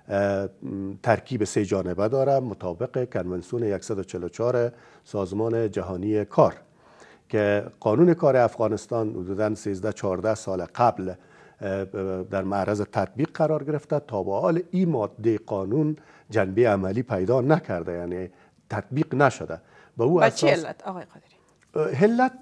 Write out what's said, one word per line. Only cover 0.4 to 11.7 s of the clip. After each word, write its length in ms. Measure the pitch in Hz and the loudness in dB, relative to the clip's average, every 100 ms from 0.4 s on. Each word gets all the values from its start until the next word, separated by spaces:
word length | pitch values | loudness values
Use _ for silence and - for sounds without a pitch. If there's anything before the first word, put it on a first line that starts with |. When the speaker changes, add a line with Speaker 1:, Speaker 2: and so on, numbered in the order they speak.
| 98 - 65 98 98 98 | -4 -8 -10 -8 -8 -4
Speaker 1:
ترکیب 420 | - 104 - 123 | 0 0 0 -4
سه 200 | 104 - | -2 0
جانبه 440 | 98 98 90 87 107 | 0 0 -2 -2 0
داره 320 | 135 135 135 | 2 2 2
مطابق 680 | 127 95 90 85 123 131 123 | -2 -6 -8 -6 -6 -4 -4
کنونسیون 680 | 101 90 90 85 120 113 95 | -4 -4 -6 -6 -4 -2 -4
صد 200 | - 101 | -4 -6
و 60 | |
چهل 200 | 90 92 | -6 -8
و 40 | 87 | -8
چهار 440 | - 117 123 120 120 - - | -4 -2 0 -2 -4 -18 -20
سازمان 680 | - 104 92 98 113 113 110 | -10 -6 -4 -2 -2 0 -2
جهانی 540 | 101 90 90 101 107 | -2 -6 -4 -2 -2
کار 300 | 101 - 117 - - _ _ - - - _ | 0 4 4 2 -14 _ _ -20 -20 -20 _
که 360 | 110 104 104 104 - | 0 2 2 -2 -4
قانون 340 | 110 113 175 | 0 6 6
کار 220 | 170 151 127 | 6 4 6
افغانستان 760 | 117 - 110 107 - 117 110 | 4 2 -2 -2 -4 -4 -2
حدوداً 440 | 101 90 98 107 | -4 -6 -2 -2
سیزده 380 | 104 104 98 104 | -2 -4 -4 -4
چهارده 420 | 98 101 92 104 | -4 -4 -2 -2
سال 320 | 107 - 95 85 | -2 -4 -6 -4
قبل، 380 | - 120 110 92 90 _ - - _ | 2 2 2 -6 -10 _ -20 -20 _
اه، 240 | 101 | -6